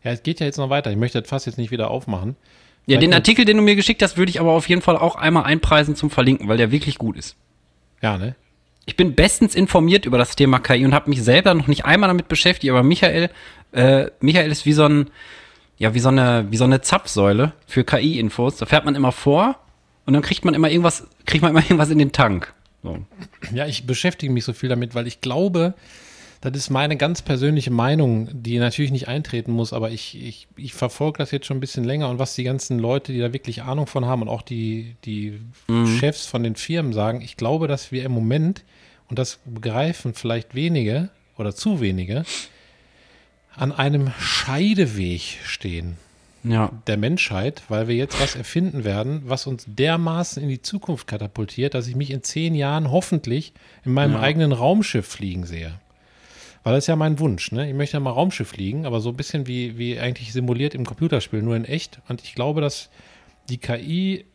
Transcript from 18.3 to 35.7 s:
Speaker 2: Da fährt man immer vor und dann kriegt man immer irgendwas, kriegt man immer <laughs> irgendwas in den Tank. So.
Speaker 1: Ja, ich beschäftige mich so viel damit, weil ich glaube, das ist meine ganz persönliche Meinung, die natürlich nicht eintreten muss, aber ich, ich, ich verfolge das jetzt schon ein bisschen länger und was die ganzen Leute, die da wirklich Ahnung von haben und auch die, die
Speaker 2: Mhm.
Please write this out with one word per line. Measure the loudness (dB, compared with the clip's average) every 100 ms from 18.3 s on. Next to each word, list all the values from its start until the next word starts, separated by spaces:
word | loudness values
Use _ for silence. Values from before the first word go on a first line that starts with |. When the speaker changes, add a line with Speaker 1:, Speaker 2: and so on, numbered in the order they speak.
| 0 -2 -2
Speaker 2:
Da |
fährt | 0 2 2
man |
immer | 2 0
vor | 2 2 4 2 -2 _ _ _ _ 2
und |
dann | 2
kriegt | 2 0 0
man |
immer | 2 4
irgendwas, | 4 2 0 -12 _ -2
kriegt | 2
man | 6
immer | 4
<laughs> |
irgendwas | 6 4 6
in | 4
den | 4
Tank. | 4 2 2 -4 _ _ _
So. | -12 -10 -12 -18 -20 _ -8
Speaker 1:
Ja, | -6 -4
ich | -6 -4
beschäftige | -2 -2 -2 -2
mich | -2
so | -2
viel | -6 -2
damit, | -2 -2
weil | -6 -8
ich | -8
glaube, | -4 0 0 2 0 -2 -18 -20 -20 -20 -20 _
das | -8
ist | -6 -2
meine | 0 0 0
ganz | -2 -2
persönliche | -2 0 2 0 0
Meinung, | 0 2 2 2 0 -2
die | -8 -4 0
natürlich | 0 0 -2
nicht | -2 -4
eintreten | -6 -4 -6 -2
muss, | -2 -2
aber | -4 -6
ich, | -8 -12 -14
ich, | -16 -16 _ -16
ich | -16
verfolge | -6 -6 -2 -4 -4
das | -6
jetzt | -6 -6
schon | -6
ein |
bisschen | -6 -4
länger | -4 -2 -4
und | -4
was | -6 -4
die |
ganzen | -4 -4 -4 -2
Leute, | 0 -2 -4
die | -4
da | -4
wirklich | -6 -10 -12
Ahnung | -8 -6 -4
von | -4 -2
haben | -2
und | -4
auch | -8
die, | -8 -6 -4 -6 -10 -16
die | -10 -8 -8 -12 -18 -14
Speaker 2:
Mhm. | -2